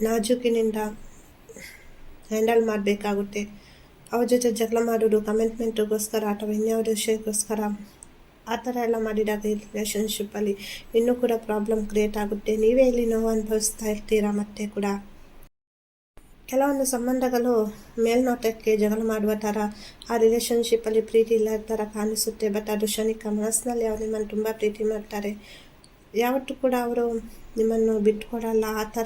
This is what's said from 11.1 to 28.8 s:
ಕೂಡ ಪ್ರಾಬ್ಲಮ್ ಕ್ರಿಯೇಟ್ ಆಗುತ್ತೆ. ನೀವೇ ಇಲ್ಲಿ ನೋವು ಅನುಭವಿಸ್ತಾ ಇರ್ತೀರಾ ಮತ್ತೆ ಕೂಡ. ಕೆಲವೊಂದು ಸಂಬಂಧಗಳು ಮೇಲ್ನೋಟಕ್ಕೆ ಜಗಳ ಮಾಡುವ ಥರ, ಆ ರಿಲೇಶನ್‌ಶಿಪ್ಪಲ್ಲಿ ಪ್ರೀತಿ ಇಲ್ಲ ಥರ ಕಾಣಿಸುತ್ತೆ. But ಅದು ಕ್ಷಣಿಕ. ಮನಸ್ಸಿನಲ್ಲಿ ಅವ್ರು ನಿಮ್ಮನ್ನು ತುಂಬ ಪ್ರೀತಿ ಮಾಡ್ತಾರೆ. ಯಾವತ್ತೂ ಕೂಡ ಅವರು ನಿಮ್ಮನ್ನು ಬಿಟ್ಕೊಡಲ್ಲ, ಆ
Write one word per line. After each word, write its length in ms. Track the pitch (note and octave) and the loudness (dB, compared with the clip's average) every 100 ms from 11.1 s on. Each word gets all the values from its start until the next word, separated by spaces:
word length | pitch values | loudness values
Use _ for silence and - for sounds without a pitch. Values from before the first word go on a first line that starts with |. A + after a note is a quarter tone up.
| B3 | 2
ಕೂಡ 160 | A#3+ A3+ | 2 0
ಪ್ರಾಬ್ಲಮ್ 460 | A3+ G#3+ G#3 A3 G#3 | -2 -2 0 -2 0
ಕ್ರಿಯೇಟ್ 300 | G#3 G#3+ G#3 | 0 0 0
ಆಗುತ್ತೆ. 360 | G#3 G#3 - A3 | -4 -4 -2 2
ನೀವೇ 280 | A3 B3 B3+ | 4 6 6
ಇಲ್ಲಿ 180 | A#3+ A3+ | 4 2
ನೋವು 220 | A3+ A3+ | 2 2
ಅನುಭವಿಸ್ತಾ 580 | A3 G#3+ A3 G#3+ - A3 | 0 0 0 -2 -4 -4
ಇರ್ತೀರಾ 460 | G#3+ - G#3+ G#3 | -4 0 2 2
ಮತ್ತೆ 340 | G3+ G#3 - G#3 | 0 -4 -6 -6
ಕೂಡ. 180 | G#3 G3+ G3+ - - - - - _ _ _ _ _ _ - - - - | -2 -2 -2 -6 -20 -20 -20 -20 _ _ _ _ _ _ -20 -20 -20 -4
ಕೆಲವೊಂದು 380 | B3+ C#4 C#4 C4 | 0 2 2 0
ಸಂಬಂಧಗಳು 680 | B3 A#3+ C4 B3 B3 B3 A#3 G#3 - - - | 0 0 0 0 2 2 2 0 -6 -10 -2
ಮೇಲ್ನೋಟಕ್ಕೆ 720 | A3+ A#3 C4 B3 A3+ A3 A3 G#3+ | 2 2 2 0 -2 -2 0 2
ಜಗಳ 240 | G#3 G#3+ | 2 2
ಮಾಡುವ 300 | A3+ A3 G#3 G#3+ | 0 0 0 0
ಥರ, 220 | G#3+ G#3+ G#3 - - - | -2 -2 -2 -6 -18 -14
ಆ 140 | - A#3 | -4 4
ರಿಲೇಶನ್‌ಶಿಪ್ಪಲ್ಲಿ 840 | A3 A#3 A3+ A#3 A3+ A3+ A3+ A3 | 4 4 2 0 2 0 2 0
ಪ್ರೀತಿ 320 | G#3+ A3+ A3+ A3+ | 2 2 4 4
ಇಲ್ಲ 140 | G#3+ A3 G#3+ | 2 -2 -2
ಥರ 140 | A3 G#3+ | -4 -4
ಕಾಣಿಸುತ್ತೆ. 600 | G#3+ G#3+ A3 A#3 G#3+ G#3+ | -4 -2 -2 -4 -2 -2
But 240 | G3+ G#3+ | -2 -2
ಅದು 140 | G#3+ G#3+ | -2 -2
ಕ್ಷಣಿಕ. 380 | G#3+ A3 A3 G#3+ | -2 -2 -2 -4
ಮನಸ್ಸಿನಲ್ಲಿ 580 | G#3 G#3+ A3 B3 A#3 A3+ | -2 -2 -2 -2 -2 -2
ಅವ್ರು 160 | G#3+ | -2
ನಿಮ್ಮನ್ನು 240 | A3 G#3+ G#3 | -4 -4 -4
ತುಂಬ 200 | G#3+ A3 | -4 -2
ಪ್ರೀತಿ 320 | A3 G#3+ G#3 | -2 -2 -2
ಮಾಡ್ತಾರೆ. 480 | G#3+ G#3+ G#3 G#3 G3+ G#3 - - - - - - - | -2 -4 -6 -6 -6 -8 -14 -20 -20 -20 -20 -20 -6
ಯಾವತ್ತೂ 400 | G#3 A#3+ C4 C4 C4 | 0 2 0 -2 -2
ಕೂಡ 200 | C4 B3 | 0 0
ಅವರು 240 | A#3+ A#3+ A#3+ A3+ A3 - - A3 | 0 0 0 -2 -8 -16 -8 0
ನಿಮ್ಮನ್ನು 360 | A3 A3+ A3+ A3 | 2 4 2 4
ಬಿಟ್ಕೊಡಲ್ಲ, 640 | G#3 G#3 - A#3 A3+ A3 A3 | 2 2 -2 -6 0 0 0
ಆ 160 | A3 | -2